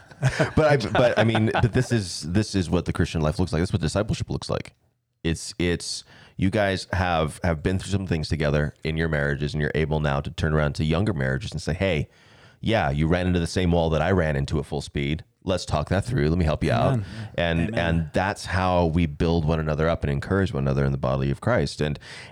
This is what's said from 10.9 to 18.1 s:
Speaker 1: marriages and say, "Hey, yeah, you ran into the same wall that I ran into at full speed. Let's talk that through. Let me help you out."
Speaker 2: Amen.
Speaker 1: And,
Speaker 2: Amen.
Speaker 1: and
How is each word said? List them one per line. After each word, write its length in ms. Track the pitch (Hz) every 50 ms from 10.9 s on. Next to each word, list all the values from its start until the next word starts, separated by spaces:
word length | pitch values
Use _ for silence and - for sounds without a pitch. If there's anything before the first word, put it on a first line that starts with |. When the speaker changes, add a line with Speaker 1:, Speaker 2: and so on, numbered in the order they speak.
| 80 80 104 107 95
Speaker 1:
marriages 400 | 76 65 65 65 69 - - -
and 80 | 78
say, 120 | - - 73
"Hey, 360 | - - 98 87 76 - - _ _ - - - - - - - -
yeah, 300 | - - 110 110 85 71
you 180 | 69 73 80 78
ran 180 | 82 90 92 92
into 120 | 90 90
the 80 | 85 82
same 240 | - 95 92 87
wall 180 | 85 85 82 82
that 100 | 80 76
I 100 | 76 87
ran 240 | 98 90 82 78 73
into 240 | 69 71 - 76 73
at 60 | 69
full 160 | - 78 71
speed. 420 | - - - 76 71 69 78 80 - _ _ _ - -
Let's 160 | 95 87 -
talk 260 | - - 76 76 -
that 140 | - 95 -
through. 240 | - 120 69 71 76
Let 80 | 80 92
me 40 | 87
help 160 | 78 73 - -
you 80 | 76 62
out." 200 | 60 71 90 131
Speaker 2:
Amen. 100 | 117 98 - - - 110 107 - -
Speaker 1:
And, 220 | 85 85 82 82 85 73
Speaker 2:
Amen. 40 | - -
Speaker 1:
and 300 | 85 85 82 82 82 73